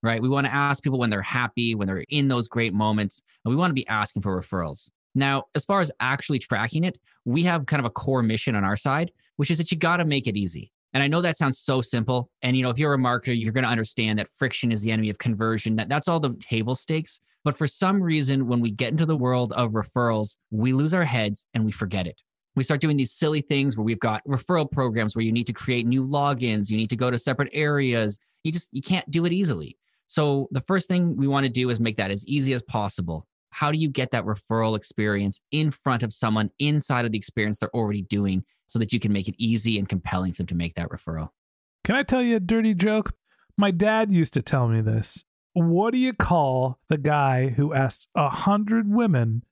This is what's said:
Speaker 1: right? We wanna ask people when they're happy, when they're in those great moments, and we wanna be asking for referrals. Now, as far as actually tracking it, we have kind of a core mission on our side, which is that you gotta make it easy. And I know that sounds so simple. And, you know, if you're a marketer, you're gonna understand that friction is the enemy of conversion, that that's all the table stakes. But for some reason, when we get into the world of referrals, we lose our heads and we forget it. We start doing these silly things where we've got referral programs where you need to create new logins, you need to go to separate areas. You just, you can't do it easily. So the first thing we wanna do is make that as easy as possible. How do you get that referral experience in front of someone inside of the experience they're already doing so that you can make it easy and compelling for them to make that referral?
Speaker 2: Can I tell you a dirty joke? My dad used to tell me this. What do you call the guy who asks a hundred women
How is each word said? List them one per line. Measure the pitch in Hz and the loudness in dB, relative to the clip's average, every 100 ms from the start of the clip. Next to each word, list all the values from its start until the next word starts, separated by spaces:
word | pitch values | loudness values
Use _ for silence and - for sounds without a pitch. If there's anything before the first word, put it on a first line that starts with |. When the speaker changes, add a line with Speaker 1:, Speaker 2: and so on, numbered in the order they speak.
Speaker 1:
right? | 113 113 | 0 0
We | 123 | 0
wanna | 139 135 | 2 0
ask | 139 143 135 | 0 0 0
people | - 131 | 0 0
when | 120 | 0
they're | 104 | 0
happy, | 95 127 120 - 117 | -2 -2 -2 -2 -2
when | 110 98 | 0 -2
they're | 95 - | -4 -2
in | 147 139 | 0 2
those | 123 113 | 2 0
great | 120 113 | -2 0
moments, | 98 107 107 104 - _ _ 117 | 0 2 2 0 -4 _ _ -2
and | |
we | 135 | 0
wanna | 180 | 2
be | 135 - | 0 -2
asking | 107 104 - | -2 -2 -4
for | 95 92 | -2 -4
referrals. | 90 95 80 71 - _ _ 131 | -4 -4 -4 -8 -16 _ _ -2
Now, | 139 139 - 151 | 0 0 -2 -6
as | |
far | - 196 | 0 0
as | 160 - | 0 -2
actually | 127 135 - 139 | -2 -2 -2 -4
tracking | - 110 117 156 | 0 -2 0 0
it, | 175 - _ _ | -2 -4 _ _
we | - 131 | -2 0
have | 170 170 135 | 2 0 0
kind | 147 | 0
of | 120 | 0
a | |
core | - - 131 | -4 -2 0
mission | 117 110 - 107 | 2 0 0 0
on | 98 | 0
our | 104 | 0
side, | - 139 170 _ _ - | -2 -2 -2 _ _ -4
which | 143 | -2
is | 165 | 0
that | 165 | 0
you | 165 | 0
gotta | 165 175 | 2 2
make | 160 143 120 | 2 0 0
it | 101 | -2
easy. | 98 82 - _ _ | -2 -4 -16 _ _
And | 131 | 0
I | 139 | 2
know | 160 | 2
that | 175 156 | 0 0
sounds | 147 127 | 0 0
so | - 131 | -2 -2
simple. | 120 123 113 127 123 _ | 0 -2 0 -2 -2 _
And, | 123 127 | -2 0
you | |
know, | 127 | 0
if | 120 | 0
you're | 151 | 0
a | 139 | 2
marketer, | 123 120 127 120 | 2 0 0 -2
you're | 110 | 0
gonna | 113 127 | 0 0
understand | 117 110 - 110 107 | 0 -2 -2 0 0
that | 101 | -4
friction | - 131 - 120 | -4 -4 0 -2
is | 110 | 0
the | 107 | 0
enemy | 110 107 | 0 -2
of | 101 | -2
conversion, | 117 107 113 113 113 110 | -4 0 0 0 0 -2
that | 110 | 0
that's | 143 151 | -2 0
all | 165 | 0
the | 147 | 0
table | 117 - 113 110 127 | -4 -4 -2 -2 -4
stakes. | - 160 160 - _ _ - | -4 -4 -4 -14 _ _ -4
But | 139 | -2
for | 151 | -2
some | - 185 202 | 0 0 2
reason, | 180 156 135 135 123 | 2 2 2 0 2
when | 123 | 0
we | 117 | 0
get | 104 120 | -2 -2
into | 156 160 | 0 0
the | 156 | 2
world | 127 127 123 | 2 2 0
of | - 120 | 0 0
referrals, | 110 101 - 120 110 107 - _ | 0 -2 0 0 0 -2 -8 _
we | 107 120 | -2 2
lose | 131 151 | 2 2
our | 180 165 | 2 0
heads | 120 107 104 - | 0 0 -4 -6
and | 120 | -2
we | 110 | -2
forget | 98 101 95 87 | -2 -4 -2 -4
it. | - _ _ _ | -8 _ _ _
We | - 131 | -4 0
start | 147 | 0
doing | 160 147 | 2 0
these | 127 | 0
silly | - 156 151 | -2 -2 -2
things | 143 143 139 110 | 0 0 0 0
where | 110 | -2
we've | 113 | 0
got | 117 107 139 | -2 -2 -4
referral | 135 - 175 147 | -6 0 0 0
programs | 143 127 113 107 113 | 0 0 0 -2 0
where | |
you | 113 | 0
need | 117 120 | 0 -2
to | |
create | 110 - 123 117 | -6 -2 0 2
new | 127 131 | 0 0
logins, | 143 143 135 123 107 101 | 0 0 0 0 0 0
you | 110 | 0
need | 110 | 0
to | 117 | 0
go | 123 | 0
to | 120 | 0
separate | - 127 139 | -2 -2 -2
areas. | 147 151 143 135 117 107 104 _ _ | -2 0 2 2 2 0 -2 _ _
You | 160 | -4
just, | 165 - | -4 -6
you | 135 | -10
can't | - 185 - | -2 -2 0
do | 156 | 0
it | 170 | 2
easily. | 175 185 98 76 - _ _ _ | 2 0 -2 -6 -16 _ _ _
So | - 151 139 135 | 0 2 2 -2
the | 135 | -6
first | - 185 - | -2 -2 2
thing | 180 175 143 | 2 2 2
we | 139 | 2
wanna | 139 135 | 2 2
do | 120 127 | 2 0
is | 117 | 2
make | 113 107 | 0 0
that | 95 | -2
as | 101 104 | -2 -2
easy | 147 135 | 0 0
as | 127 | -2
possible. | - 113 101 - 85 80 - _ _ | -2 -4 -4 -4 -6 -6 -10 _ _
How | - 147 | -4 -2
do | 156 | 0
you | 156 | 0
get | 135 127 | 0 -2
that | 120 104 | -2 -2
referral | 104 - 113 110 107 | -6 -2 0 2 0
experience | - - 107 101 101 95 _ | -4 -4 0 0 0 -4 _
in | 151 156 | 0 0
front | 139 - 123 | 0 -2 -2
of | 113 | -2
someone | - 117 110 107 _ | -2 0 0 -2 _
inside | 147 151 - 127 117 | 0 0 0 0 0
of | |
the | 107 | -2
experience | - - 107 104 | -6 -4 -2 -2
they're | 107 120 | -4 -2
already | 110 104 | -2 -2
doing | 92 101 101 95 - _ _ | -2 0 2 0 -4 _ _
so | 117 | -4
that | 110 | -2
you | 120 | 0
can | 110 | 0
make | 101 95 | -2 -2
it | - | -4
easy | 117 113 107 107 | 0 0 0 0
and | 98 | 0
compelling | 95 - 92 92 | -4 -2 -2 -2
for | 85 | -4
them | 90 | -4
to | 85 | -2
make | 85 85 | -4 -6
that | 85 | -8
referral? | - - 80 78 _ _ _ _ _ | -8 -8 -8 -8 _ _ _ _ _
Speaker 2:
Can | - 240 | -2 0
I | |
tell | 277 254 | 2 2
you | 247 226 | 2 2
a | |
dirty | 180 226 220 | 2 2 4
joke? | 196 196 220 208 - _ _ _ - | 2 2 2 0 -8 _ _ _ 0
My | 202 | 2
dad | 175 208 220 220 | 4 2 4 4
used | 185 160 | 4 4
to | - | 0
tell | - 143 120 | 0 2 2
me | 113 | 2
this. | 110 110 104 - - _ _ | 2 0 -2 -10 -20 _ _
What | - 170 170 220 | 0 4 4 4
do | 254 | 2
you | 254 | 0
call | 226 - 175 143 127 127 127 _ | 0 2 4 4 2 0 -2 _
the | 156 | 0
guy | 143 147 135 127 131 | 2 2 4 2 2
who | 117 143 | 2 0
asks | 147 131 - - - | 2 0 -2 -6 0
a | 143 | 0
hundred | - - 202 208 226 208 | 0 0 2 2 0 2
women | 208 233 143 117 113 - | 2 4 4 2 0 -4